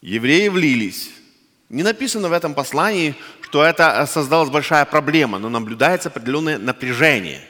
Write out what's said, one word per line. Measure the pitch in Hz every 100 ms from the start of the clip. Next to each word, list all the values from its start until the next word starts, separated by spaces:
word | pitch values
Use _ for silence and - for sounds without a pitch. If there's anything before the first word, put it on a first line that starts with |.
Евреи | - 110 120 160 208
влились. | 185 156 123 104 92 - - _ _ _ _ _
Не | 120
написано | 190 226 254 226 185
в |
этом | 170 165 143
послании, | 135 143 185 202 160 135 - -
что | - 143
это | 180 220 165 110 143
создалась | - 139 160 151
большая | 143 139 156 143
проблема, | 151 151 160 139 95
но | 110
наблюдается | 117 107 113 139 180 180
определённое | - 117 139 160 143
напряжение | 110 123 127 123 156 131 90 69 -